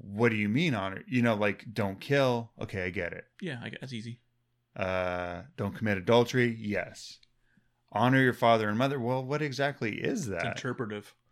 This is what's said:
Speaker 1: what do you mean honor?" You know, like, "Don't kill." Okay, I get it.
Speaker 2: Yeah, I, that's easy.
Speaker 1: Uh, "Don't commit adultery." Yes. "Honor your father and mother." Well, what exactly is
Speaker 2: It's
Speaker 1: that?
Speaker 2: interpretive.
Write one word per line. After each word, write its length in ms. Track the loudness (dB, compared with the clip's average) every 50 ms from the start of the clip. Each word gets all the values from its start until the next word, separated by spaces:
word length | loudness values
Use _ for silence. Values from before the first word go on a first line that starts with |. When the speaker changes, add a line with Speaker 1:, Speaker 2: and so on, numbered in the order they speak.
Speaker 1:
what 260 | -12 -8 0 2 4 4
do 60 | 4
you 120 | 4 2 2
mean 260 | 2 2 2 2 2
honor?" 280 | 0 -2 -4 -6 -8 -6
You 160 | -2 0 2
know, 120 | 4 4 4
like, 380 | 4 2 0 0 -2 -8 -6
"Don't 260 | -2 -2 -2 -2 -2 -6
kill." 500 | -2 0 2 4 4 4 2 0 -2 -6 _ -10
Okay, 240 | -8 -6 -4 -4 -4
I 60 | -4
get 220 | -4 -4 -4 -6 -6
it. 100 | -10 -14 _ _ -10
Speaker 2:
Yeah, 180 | -10 -8 -8 -8
I, 100 | -10 -10 -10 -12
that's 120 | -10 -10
easy. 280 | -10 -10 -10 -10 -12 -14 _ _ _ _ _ _ _ _ _ _ -14
Speaker 1:
Uh, 680 | -10 -6 -4 -4 -2 -2 -2 -4 -4 -6 -6 -8 -10 -12 -14 _
"Don't 180 | -8 -6 -6 -6
commit 220 | -4 -2 -2 -2
adultery." 580 | 0 2 4 4 4 4 4 2 0 0 0 -2 -4
Yes. 600 | -4 -4 -4 -4 -4 -6 -10 -16 -18 -18 -20 -20 _ _ _ _ _ _ _ _ _ _ _ _ _ _
"Honor 300 | 0 2 4 6 6 6
your 140 | 6 4 4
father 340 | 4 6 6 6 6 4 2
and 80 | 0
mother." 240 | 0 0 0 0 -2
Well, 240 | -2 -2 -2 -2 -2
what 160 | -4 -4 -4
exactly 540 | -4 -4 -2 -2 -2 -2 -2 -2 -2 -2 -2 -2
is 260 | -2 -2 -2 -2 -2 -4
Speaker 2:
It's 140 | -4 -4
Speaker 1:
that? 40 | -4 -4 -4
Speaker 2:
interpretive. 580 | -4 -6 -6 -4 -4 -6 -6 -6 -8 -10 -14 -20 _ _ _